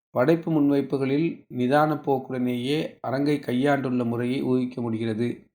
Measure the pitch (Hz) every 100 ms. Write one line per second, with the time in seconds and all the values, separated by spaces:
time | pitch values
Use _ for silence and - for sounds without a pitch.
0 | _ 120 135 165 165 156 143 139 135 139
1 | 135 139 165 - - 123 123 147 156 143
2 | 147 131 131 127 123 123 127 151 165 -
3 | 120 131 143 143 - 123 143 139 131 123
4 | 117 117 123 135 127 127 127 127 120 110
5 | 113 107 120 113 -